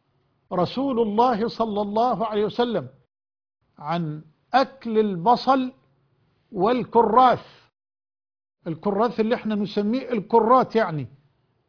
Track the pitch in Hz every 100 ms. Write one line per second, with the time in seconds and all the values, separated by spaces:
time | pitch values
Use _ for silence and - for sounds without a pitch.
0 | _ _ _ _ - 185 - 247 277 233
1 | 226 208 247 214 226 - 226 202 208 208
2 | 247 196 220 208 208 - 247 202 123 _
3 | _ _ _ _ _ _ _ - 147 170
4 | 160 151 - _ _ 254 269 - 233 220
5 | 214 180 185 240 - 269 254 - _ _
6 | _ _ _ _ _ 196 196 247 190 226
7 | 226 202 254 214 - - _ _ _ _
8 | _ _ _ _ _ _ 175 160 208 196
9 | 233 - 220 233 214 208 208 208 202 247
10 | - 226 170 233 226 262 - 226 190 156
11 | 123 - _ _ _ _